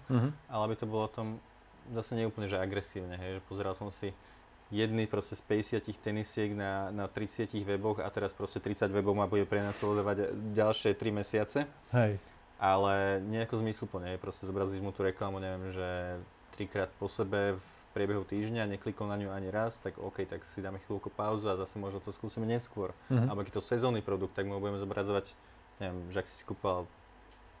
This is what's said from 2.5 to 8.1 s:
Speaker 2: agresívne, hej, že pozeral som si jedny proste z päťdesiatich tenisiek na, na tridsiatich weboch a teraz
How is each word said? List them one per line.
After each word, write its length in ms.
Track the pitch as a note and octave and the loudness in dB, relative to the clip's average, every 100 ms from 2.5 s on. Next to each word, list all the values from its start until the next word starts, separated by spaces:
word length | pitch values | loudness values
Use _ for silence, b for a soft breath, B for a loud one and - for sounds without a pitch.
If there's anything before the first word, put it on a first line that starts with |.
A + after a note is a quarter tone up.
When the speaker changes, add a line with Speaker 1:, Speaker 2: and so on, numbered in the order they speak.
| G2 | 0
Speaker 2:
agresívne, 560 | F#2+ G2+ - G2 F2+ | 0 -2 -4 -8 -6
hej, 240 | F2+ F#2 F#2+ | -6 -6 -6
že 40 | - | -6
pozeral 280 | G2 F#2+ | -4 -2
som 160 | F#2 G#2 | -2 -6
si 200 | - G2+ - b b b - - | -6 -8 -8 b b b -20 -4
jedny 360 | G#2 A2 A2+ G#2+ | 2 4 4 2
proste 280 | G#2 - G2+ | 0 -2 -8
z 60 | |
päťdesiatich 540 | - G#2+ G#2 A2 - G#2 | 2 2 2 -2 -2 -6
tenisiek 540 | A2 G#2+ G#2+ - G#2+ G#2 | -2 -2 -2 0 0 0
na, 340 | G2 G2 G2 | -2 -2 -2
na 160 | G#2 G2 | -2 -4
tridsiatich 560 | - G#2+ - A2 G#2+ | -2 -6 -4 -4 -2
weboch 380 | G2+ G2 G#2+ G2+ | 0 0 2 0
a 80 | |
teraz 220 | G2 | -2